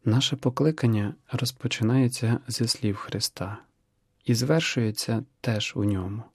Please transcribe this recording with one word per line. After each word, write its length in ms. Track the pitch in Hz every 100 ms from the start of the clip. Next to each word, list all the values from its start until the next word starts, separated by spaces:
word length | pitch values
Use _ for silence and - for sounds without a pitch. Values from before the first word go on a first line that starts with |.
| -
Наше 300 | 117 - 135
покликання 800 | 127 123 151 156 117 107 104 - _
розпочинається 1080 | - 120 - 123 - 110 131 123 - 113 120 -
зі 200 | - 113
слів 280 | - 107 98
Христа 640 | - 101 - - 92 107 - _ _ _ _ _ -
і 100 | 117
звершується 880 | 127 160 160 - 110 107 - 113 - _
теж 320 | - 107 - -
у 80 |
ньому. 400 | 101 95 92 107 -